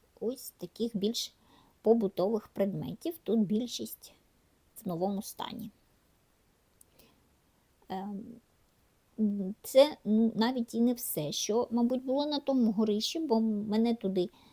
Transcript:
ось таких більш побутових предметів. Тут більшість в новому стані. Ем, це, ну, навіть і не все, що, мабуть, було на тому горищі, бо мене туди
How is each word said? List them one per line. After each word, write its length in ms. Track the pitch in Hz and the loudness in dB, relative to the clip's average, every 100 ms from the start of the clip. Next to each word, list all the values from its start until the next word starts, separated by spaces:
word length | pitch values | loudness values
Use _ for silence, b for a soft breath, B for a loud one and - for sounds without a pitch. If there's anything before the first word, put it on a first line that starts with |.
| _ _ | _ _
ось 300 | 208 262 - - | -6 -6 -12 -14
таких 400 | 175 - 226 196 | -14 -6 -4 0
більш 360 | 202 240 - b b b b _ | -2 -2 -6 b b b b _
побутових 680 | 214 233 196 - 190 220 - | 4 4 2 0 -2 -2 -4
предметів. 720 | - 196 170 147 - 320 349 | -2 -2 -2 -6 -6 -6 -6
Тут 160 | - 226 | 0 2
більшість 760 | 185 214 247 - 226 - - - _ _ _ _ _ - | 2 0 -2 -8 -10 -12 -20 -20 _ _ _ _ _ -12
в 40 | 190 | -8
новому 340 | 170 185 196 | -4 -2 -4
стані. 500 | - - - - 208 - _ _ _ _ _ _ _ _ _ _ - b b b _ _ _ _ _ _ - | -8 -10 -10 -10 -12 -16 _ _ _ _ _ _ _ _ _ _ -20 b b b _ _ _ _ _ _ -10
Ем, 340 | 185 196 202 233 233 _ _ _ _ _ _ _ - 214 202 190 214 | -8 -8 -10 -12 -18 _ _ _ _ _ _ _ 0 0 2 -4 -6
це, 340 | - 262 294 311 - | 4 6 6 4 0
ну, 260 | 214 226 220 | 2 4 2
навіть 380 | 226 262 233 | 2 0 -2
і 80 | 226 | 2
не 120 | 240 | 2
все, 380 | 240 - - 151 | 2 -2 -4 -2
що, 360 | - - 220 - | -2 0 0 0
мабуть, 320 | 233 233 254 | 0 0 0
було 220 | 262 269 294 | 0 -2 0
на 140 | 285 | -2
тому 320 | 285 269 226 | 0 2 2
горищі, 480 | 202 214 208 - 330 | 2 2 0 -2 -4
бо 200 | 311 226 | 0 2
мене 560 | 220 208 214 214 226 233 | 2 0 0 2 2 0
туди 340 | 196 190 180 B B | -2 0 -2 B B